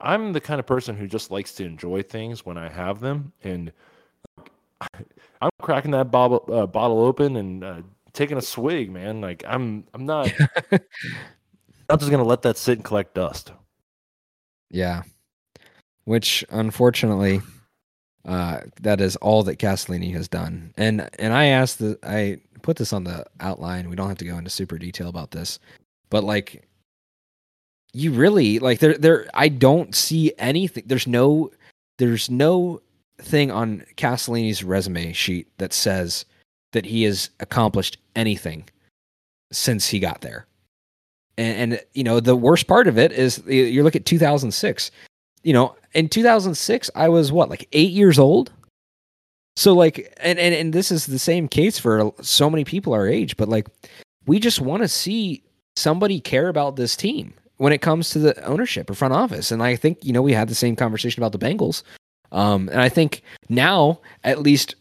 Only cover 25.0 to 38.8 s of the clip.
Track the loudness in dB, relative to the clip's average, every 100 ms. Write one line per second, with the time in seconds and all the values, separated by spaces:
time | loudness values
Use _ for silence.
25 | -10 -12 -12 -12 -12 -14 _ _ _ _
26 | -4 -4 -2 -4 -6 -16 _ _ _ _
27 | _ _ _ _ _ _ _ _ _ -6
28 | -2 4 4 6 4 2 2 4 4 4
29 | 4 4 0 0 0 4 4 4 0 -4
30 | -2 0 0 0 -2 -2 -2 -6 -4 -4
31 | 0 4 4 4 -2 _ _ _ _ -2
32 | 0 0 -2 2 2 2 0 -6 _ _
33 | _ _ -2 0 0 -2 -4 -6 -12 -6
34 | -4 -2 -4 -2 -2 -4 -2 -2 -2 -6
35 | -6 -6 -4 -4 -8 -10 -6 -2 -2 -2
36 | -4 -8 -12 _ _ _ _ -6 -4 0
37 | 0 -2 -6 -10 -6 0 0 0 -4 -8
38 | _ -4 -2 -2 -6 -12 -16 _